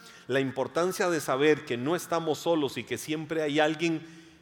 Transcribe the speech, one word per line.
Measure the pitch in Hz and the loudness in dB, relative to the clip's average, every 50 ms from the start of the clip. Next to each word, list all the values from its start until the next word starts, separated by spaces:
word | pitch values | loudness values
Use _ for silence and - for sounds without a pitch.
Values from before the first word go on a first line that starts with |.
| - - - - - | -20 -20 -20 -12 -4
la | - 127 139 | 0 0 2
importancia | 135 131 120 135 127 120 - 160 175 185 180 - 196 180 | 0 0 0 -2 -4 -2 0 0 0 2 2 0 0 2
de | 170 151 | 0 0
saber | - - 131 131 147 156 151 143 - | 0 0 2 4 6 4 4 4 0
que | - 127 | -4 -4
no | 117 123 147 175 | -2 -2 -2 -2
estamos | 165 - - 170 165 165 160 143 - | -2 -2 -2 -2 -2 0 -2 -2 0
solos | - 170 170 156 143 123 - | 0 2 2 2 0 -2 -4
y | 127 107 | -6 -8
que | - 120 | -6 -8
siempre | - - 151 151 160 156 147 165 160 | -8 -6 -6 -6 -6 -4 -4 -4 -2
hay | 156 147 143 151 | -2 0 2 4
alguien | 151 156 160 151 170 170 160 151 147 - - - - - - - | 4 4 2 0 0 0 -2 -2 -6 -10 -18 -20 -20 -20 -20 -20